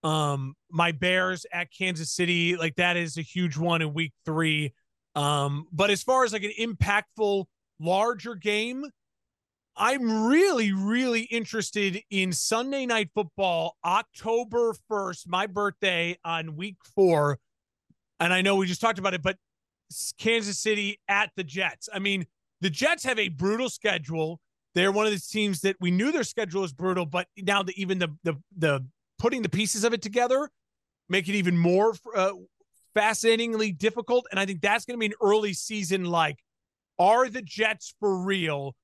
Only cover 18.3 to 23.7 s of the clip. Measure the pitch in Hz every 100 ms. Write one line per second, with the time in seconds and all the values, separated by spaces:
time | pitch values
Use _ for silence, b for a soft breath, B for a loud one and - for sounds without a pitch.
18.3 | 185 190 196 185 180 226 202 190 180 170
19.3 | 190 _ _ _ _ _ - - - 220
20.3 | 226 208 190 220 208 202 208 - 202 208
21.3 | - 170 151 180 120 - 202 196 196 170
22.3 | _ _ _ 185 143 285 339 262 233 202
23.3 | 147 185 220 254